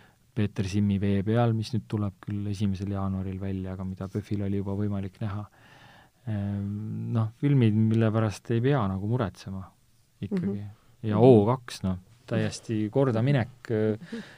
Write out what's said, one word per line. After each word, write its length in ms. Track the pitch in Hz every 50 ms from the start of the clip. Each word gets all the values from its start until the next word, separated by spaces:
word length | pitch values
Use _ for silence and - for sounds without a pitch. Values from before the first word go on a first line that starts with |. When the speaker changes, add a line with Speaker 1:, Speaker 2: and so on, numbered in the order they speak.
| - - _ _ _ _ -
Speaker 1:
Peeter 300 | 110 104 95 - - 90 92
Simmi 300 | 101 104 101 101 98 95
Vee 220 | 101 101 98 98 95
peal, 300 | 110 110 120 120 117 113
mis 140 | 110 107 -
nüüd 140 | 113 101 - -
tuleb 300 | 113 104 104 98 - _
küll 260 | - - 104 101 101
esimesel 440 | 104 101 98 107 98 95 90 98 101
jaanuaril 460 | 101 98 98 95 95 95 92 98 92 92
välja, 320 | 98 98 95 95 92 92
aga 120 | 95 95 92
mida 240 | 92 92 - 98 92
pöfil 340 | - 104 - - 107 101 101
oli 140 | 98 98 101
juba 140 | 98 101 98
võimalik 400 | 101 104 101 101 98 95 92 - -
näha. 260 | 113 98 98 104 104 - _ - - - - - - - - - - _ _ _ -
Ehm, 880 | 113 104 101 101 101 101 101 101 101 104 104 107 110 107 110 113 117
noh, 180 | 117 113 113 110 - -
filmid, 340 | 143 143 143 131 113 107 104
mille 360 | 110 110 110 110 113 113 110
pärast 380 | 104 113 113 104 92 - - -
ei 100 | 117 117
pea 220 | 120 139 147 127 101 95
nagu 180 | 95 95 101 107
muretsema 540 | 120 127 104 90 - - - 95 95 95 92 - - _ _ _ _ _ _ _ _ -
ikkagi. 380 | - - 202 90 98 98 101 104
Speaker 2:
Mhm. 160 | 101 101 - - _ _ _ _ 110
Speaker 1:
Ja 120 | 107 107
Speaker 2:
Mhm. 80 | 110 120
Speaker 1:
O 220 | 131 120 104 101
kaks, 360 | 113 131 - - - - - 98
noh, 140 | 92 92 92 - - - - _
täiesti 640 | - 117 110 110 101 - - - - 113 107 107 104
kordaminek, 800 | 127 135 139 131 110 113 120 139 143 123 104 - - - - -
äh, 520 | 113 107 110 110 104 107 175 - 226 226 - - -